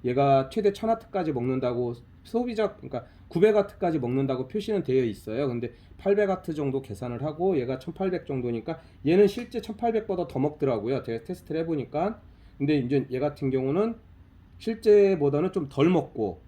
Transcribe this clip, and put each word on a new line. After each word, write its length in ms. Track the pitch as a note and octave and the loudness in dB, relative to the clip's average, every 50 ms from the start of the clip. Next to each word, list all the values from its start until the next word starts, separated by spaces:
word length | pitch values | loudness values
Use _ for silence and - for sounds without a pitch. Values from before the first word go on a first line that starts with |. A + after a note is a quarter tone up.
| - | -2
얘가 440 | B2 B2 C3 C#3 C#3 C#3 C3+ C3+ - | 0 0 2 4 4 4 4 2 0
최대 240 | - A3 G3+ G3+ | -4 0 0 0
천 160 | G3 - - A3 | 0 0 -2 -2
와트까지 440 | A3+ A3+ - - - G3 F3 D#3 | -2 -2 -4 -8 -6 -4 -2 -2
먹는다고 600 | C#3+ B2 A#2+ B2+ C3 C3 B2+ B2 A#2+ A#2+ B2 A#2+ A#2+ - - - - - - | -2 -2 -2 -2 -2 0 -2 -2 -2 -2 -4 -4 -6 -10 -14 -20 -20 -20 -18
소비자, 500 | - - A#3 B3 B3 A3+ G3+ G#3+ G3 - | -6 -4 -2 -2 -2 -2 -2 -2 -2 -2
그러니까 280 | - - - - A#2+ - - - - - - | -8 -14 -10 -10 -10 -10 -10 -20 -20 -20 -6
구백 280 | - E3 F3+ A3 G#3 | 2 4 4 6 6
와트까지 420 | G#3 - - - - - F3 D#3+ D3+ | 4 2 0 -4 -4 -2 0 0 0
먹는다고 500 | B2 A#2+ B2+ C3+ C#3 C3 C3 B2 B2+ C3 | -2 0 0 0 0 0 -2 -4 -4 -6
표시는 360 | - G#3+ G3 - G#3+ G3 D#3+ | -6 -6 -4 -2 -2 -2 0
되어 200 | - B2+ C3 B2+ | 2 2 2 2
있어요. 440 | A2+ G2+ - - G#2+ A2 B2 D3 C3+ | 0 -2 -6 -8 -6 -4 -2 -2 -2
근데 260 | A#2+ A#2+ A#2 A#2 - - - - - - | -2 -4 -6 -8 -10 -14 -20 -20 -20 -4
팔백 320 | - G3 G3+ G3+ G#3 F#3+ | 0 2 2 2 2 0
와트 240 | F#3+ F#3 - - D#3+ | 0 -4 -4 -8 -6
정도 260 | D3+ D3 C#3 C3 C3+ | -4 -2 -2 -2 -4
계산을 420 | C3+ - G#2 - B2 A#2+ A#2+ A2+ | -6 -6 -10 -8 -8 -8 -6 -6
하고, 360 | C3+ C#3 D3 D#3 F3 G3 F#3 C#3+ | -6 -6 -4 -2 0 0 2 0
얘가 200 | B2 B2 C3+ C3 | 0 -2 -4 -6
천팔백 480 | - - - - F#3+ F#3+ F3+ E3+ - | -6 -12 -6 -4 -4 -2 -2 -4 -6
정도니까 540 | - C#3 C3 A#2+ A#2+ A#2 A2+ A2 - D#3+ - - - - - - | -4 -4 -4 -2 -2 -4 -4 -6 -8 -10 -10 -12 -20 -20 -4 0
얘는 200 | C#3 E3 F#3+ G#3 | 4 6 6 6
실제 340 | G3 G3+ A#3+ A#3+ - - A#3 | 6 4 -2 -10 -8 -8 -10
천팔백보다 680 | G#3 - G#3+ - A#3+ A#3 A3+ A3 G#3+ - F#3+ F3 F3 - | -8 -8 -8 -2 -2 0 0 0 -2 -2 -4 -4 -4 -4
더 100 | - C3 | -2 -2
먹더라고요, 640 | C3+ D3+ D3 - D3 C3+ A#2+ G#2+ G2+ A#2 C3+ B2 | -2 -2 0 0 0 0 0 0 -2 -2 -2 -2
제가 220 | B2+ - A2+ A2+ - | -4 -4 -8 -8 -6
테스트를 360 | - F3+ - - - D3+ D#3+ | -10 -12 -12 -8 -8 -6 -4
해보니까. 580 | E3 E3 E3 D3 A#2+ G#2+ - D3 E3+ G3+ A#3 - - - - - - - - | -4 -2 -4 -4 -4 -4 -4 -2 -2 -2 -4 -8 -14 -20 -20 -20 -20 -20 -8
근데 220 | - C#3 C#3 D#3 C#3+ | -4 -2 0 2 0
이제 280 | B2 B2 C#3 C#3 C3 - | 2 2 0 0 0 -2
얘 80 | B2+ B2+ | -4 -2
같은 320 | C#3 D3 C#3+ - C#3+ C3+ | -2 -4 -4 -2 -4 -2
경우는 460 | B2+ C3 C3 C3+ C#3+ F3+ G#3+ A#3 A3+ - - - - - - - - - - - - - | 0 0 0 0 2 2 0 0 -2 -8 -14 -20 -20 -20 -20 -20 -20 -20 -20 -20 -20 -8
실제보다는 920 | - D#4+ - A3 - A3 G#3 G#3 G3+ G3 F#3+ E3 D3 C#3+ C#3+ D3 E3 F#3 | -6 -6 -6 0 4 6 8 8 8 6 4 2 2 0 2 2 0 0
좀 160 | F#3 G3 D3+ C#3 | -2 -4 -6 -4
덜 220 | - - C#3 E3+ | 0 2 4 4
먹고 500 | F3+ E3 C3+ - - A#2+ A2 F#2+ E2 - - | 4 2 0 -2 -4 -4 -4 -4 -4 -8 -16